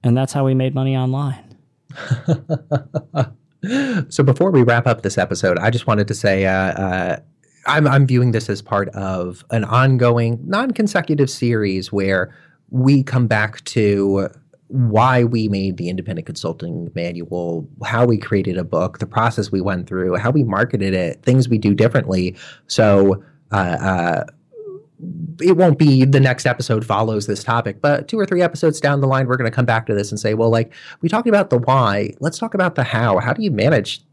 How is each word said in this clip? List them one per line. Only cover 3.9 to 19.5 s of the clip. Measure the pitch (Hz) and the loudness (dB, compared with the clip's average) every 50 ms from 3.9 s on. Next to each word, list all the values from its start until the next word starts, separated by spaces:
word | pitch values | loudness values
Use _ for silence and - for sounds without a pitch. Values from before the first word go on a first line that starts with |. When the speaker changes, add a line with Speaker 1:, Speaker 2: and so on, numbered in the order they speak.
| 240 190 131 - | -2 -4 -4 -4
Speaker 2:
So | - - | 0 0
before | 143 131 131 - 180 190 | 2 2 4 2 2 4
we | 180 135 | 4 4
wrap | 120 120 117 117 120 | 4 4 4 2 2
up | 127 117 - | 0 -2 0
this | - 98 - - | -2 -4 -2 -2
episode, | 92 - 95 87 - 95 90 85 | -2 -2 -2 -2 0 0 0 2
I | 87 110 | 0 0
just | 120 117 - - | -2 0 -2 0
wanted | 110 104 101 104 | 0 0 0 -2
to | 107 | -4
say, | - - 104 95 95 98 | -2 0 0 2 2 2
uh, | 95 | 0
uh, | 95 95 95 92 - - 98 95 90 92 87 90 82 - _ _ _ _ _ _ _ _ _ | 0 0 0 -2 -2 -4 -4 -4 -2 -2 -2 -4 -4 -6 _ _ _ _ _ _ _ _ _
I'm, | - 139 156 151 143 | 0 2 2 4 4
I'm | 135 139 139 | 4 4 4
viewing | 127 131 123 123 123 | 4 4 2 2 2
this | 113 113 110 - | 0 -2 -2 -4
as | 101 95 | -6 -8
part | - - 107 101 101 87 | -6 -4 -2 -2 -2 -2
of | - - 98 95 95 92 90 90 90 - - _ | -6 -8 -6 -4 -4 -4 -6 -8 -10 -14 -10 _
an | - 113 104 | -4 -4 -2
ongoing, | 98 110 123 131 131 131 123 120 120 120 120 117 113 120 117 139 | 0 2 2 4 4 4 4 4 2 2 2 0 0 -2 -4 -4
non-consecutive | 156 190 208 254 269 - - 214 208 - 175 160 - 156 147 139 131 | -4 -2 -2 -2 -2 -2 0 -2 0 0 -2 -2 0 0 0 0 0
series | - - - 120 120 110 107 98 95 95 92 - | 0 -4 -2 0 0 0 0 0 -2 -4 -6 -4
where | - 101 95 95 95 92 90 87 - - _ _ _ _ _ _ | -4 -2 0 0 0 0 -2 -4 -8 -20 _ _ _ _ _ _
we | - 127 127 135 143 139 | -4 0 2 4 4 4
come | 135 135 127 127 123 | 2 0 0 0 2
back | 110 113 107 107 110 110 - _ | 2 2 0 0 -2 -4 -10 _
to | - - 117 107 104 101 101 98 98 98 98 95 - - - _ _ _ _ _ _ | -6 -2 0 2 2 2 2 2 0 0 0 -2 -4 -8 -14 _ _ _ _ _ _
why | - 135 123 117 104 110 120 131 131 127 120 | -2 -2 0 2 2 2 4 4 4 4 2
we | 117 120 113 110 104 | 2 0 -2 -2 -2
made | 101 98 98 98 87 | -2 -2 -2 -4 -4
the | 82 87 87 | -4 -6 -6
Independent | 90 92 90 - 92 82 80 | -6 -6 -6 -8 -8 -10 -10
Consulting | - 80 - - 82 82 - - 85 82 87 87 85 - | -10 -12 -8 -8 -8 -8 -8 -10 -10 -10 -10 -10 -10 -8
Manual, | 87 85 87 87 85 85 82 87 87 87 85 85 82 76 - - - - | -8 -8 -6 -8 -10 -10 -8 -8 -6 -6 -6 -6 -8 -8 -12 -16 -12 -8
how | - 110 117 123 | -4 0 2 2
we | 123 117 | 2 2
created | 101 - - - 98 92 95 87 92 | 0 -2 -2 -2 0 0 -2 -4 -4
a | 87 | -6
book, | 80 - 82 87 92 - - | -4 -2 -2 -2 -2 -4 -8
the | - | -10
process | - - - 113 120 - - 101 - | -4 -2 0 0 0 0 -2 -6 -4